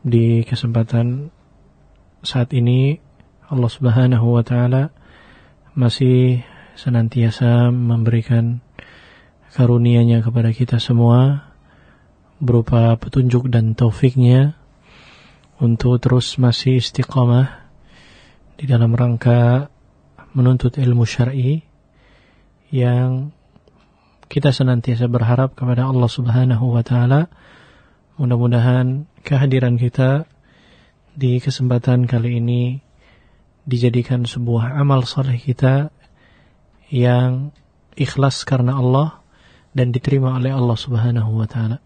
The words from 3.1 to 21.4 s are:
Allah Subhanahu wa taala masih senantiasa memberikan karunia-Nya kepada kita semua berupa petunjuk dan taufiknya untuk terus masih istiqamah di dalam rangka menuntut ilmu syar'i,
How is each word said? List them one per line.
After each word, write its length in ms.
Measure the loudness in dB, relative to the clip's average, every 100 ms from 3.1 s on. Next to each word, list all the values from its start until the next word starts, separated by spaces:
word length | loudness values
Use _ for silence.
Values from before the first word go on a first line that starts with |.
| _ _ _ _
Allah 160 | -2 -2
Subhanahu 640 | -2 0 2 2 2 2
wa 80 | 0
taala 480 | 0 0 0 0 -2 _ -20 -20 -20 -20 _ _ _ -2
masih 640 | 0 2 2 4 2 0 -6 -20 -20 -10
senantiasa 880 | -2 0 0 0 0 0 2 4 2
memberikan 960 | 0 0 0 0 -2 0 0 0 -4 _ -20 -20 -20 -20 _ _ _ _
karunia-Nya 720 | 0 2 4 4 4 4 2
kepada 240 | 0 0 0 0
kita 240 | -2 -2
semua 720 | 0 2 4 4 4 0 -6 _ _ _ _ _ _ _ _ _
berupa 560 | 0 0 2 2 2 0
petunjuk 560 | -2 -2 0 0 0
dan 240 | 0 0 0
taufiknya 800 | -2 0 0 2 4 4 2 -2 _ _ _ -20 -20 -20 -20 _ _ _
untuk 400 | -2 0 0 0
terus 400 | 0 0 -2 0
masih 400 | 0 0 0 -2
istiqamah 880 | -2 -6 -4 0 2 2 0 -4 -20 _ _ -20 -20 -20 _ _ _ -14
di 80 |
dalam 320 | -2 0 2 0
rangka 720 | 0 0 2 2 2 0 -2 _ _ _ _ _ -10
menuntut 480 | 0 2 2 0 -2
ilmu 240 | 0 2
syar'i, 560 | 0 -2 -4 -2